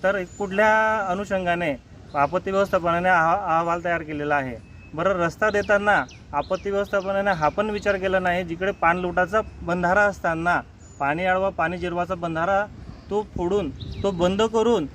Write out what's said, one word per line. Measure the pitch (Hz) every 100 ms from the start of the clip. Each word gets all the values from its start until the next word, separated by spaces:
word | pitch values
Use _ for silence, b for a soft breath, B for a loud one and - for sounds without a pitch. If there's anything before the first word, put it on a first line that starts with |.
तर | 185 196
कुठल्या | 180 - 202 190 214 220 220 214 190
अनुषंगाने | 185 202 196 180 175 170 131 - - -
आपत्ती | 147 143 180 185
व्यवस्थापनाने | 196 196 196 170 170 185
अह-, | 180 160 185 190 160
अहवाल | 170 170
तयार | 170 165
केलेला | 156 151 147 147
आहे? | 131 117 - - -
बरं, | 151 175
रस्ता | 185 170 - 214
देताना | 208 196 202 208 185 127 - -
आपत्ती | 143 143 185 202
व्यवस्थापनाने | 196 202 202 190 196 202
हा | 175 151
पण | 156 214
विचार | 208 202 196
केला | 190 190
नाही, | 185 175
जिकडे | 175 165 190
पाणलोटाचा | 196 165 175 180 175 180 214 208 -
बंधारा | 165 180 175 196
असताना | 202 190 175 165 175 165 123 - - -
पाणी | 139 156
अडवा, | 185 185 196
पाणी | 185 160 180
जिरवाचा | 175 175 175
बंधारा | 185 170 160 170 196 208 - - - -
तो | 202 208 -
फोडून, | 175 202 160 - - -
तो | 196
बंद | 180 180 196
करून | 220 226 220 226 143